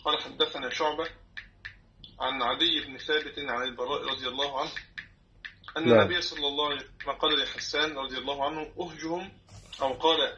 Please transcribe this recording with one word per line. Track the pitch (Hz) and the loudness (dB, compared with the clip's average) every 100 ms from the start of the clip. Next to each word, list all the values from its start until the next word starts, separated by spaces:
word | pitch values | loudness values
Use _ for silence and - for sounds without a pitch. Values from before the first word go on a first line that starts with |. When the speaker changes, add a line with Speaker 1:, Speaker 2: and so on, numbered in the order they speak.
Speaker 1:
قال | - 151 | -2 -2
حدثنا | 139 120 151 147 127 | -2 0 0 0 -4
شعبة | - 151 151 160 - - - - - - - - - - - | 2 2 2 -4 -8 -16 -16 -16 -16 -16 -16 -20 -20 -18 -4
عن | 131 135 | -2 0
عدي | 120 131 165 156 139 | 0 2 2 2 -2
بن | 131 | -6
ثابت | - 151 151 151 | 0 0 0 -6
عن | 139 120 127 | -2 -2 -2
البراء | 120 123 156 | -2 -2 -2
رضي | 147 131 127 | -2 -4 -4
الله | 131 143 135 | -2 -2 -2
عنه | 156 - - - - - _ - - - - 151 | -4 -6 -12 -14 -14 -20 _ -18 -18 -16 -10 0
أن | 160 | 8
Speaker 2:
نعم. | 113 | 8
Speaker 1:
النبي | 101 175 | 8 4
صلى | - 156 143 | -2 -2 -2
الله | 143 147 | 0 -2
عليه | 139 | -2
وسلم | - - 143 135 | -8 -8 -6 0
قال | 156 147 | 2 2
لحسان | 127 - - 147 156 139 | 0 -4 -4 0 0 -2
رضي | 131 127 | -6 -4
الله | 131 143 | -4 -2
عنه: | 139 156 | -2 -2
'أهجهم'، | 151 - 170 151 160 170 190 - - - - - | -6 -6 -8 -6 -4 -4 -6 -14 -20 -20 -16 -2
أو | 135 | -2
قال: | 127 160 156 135 | 4 4 6 2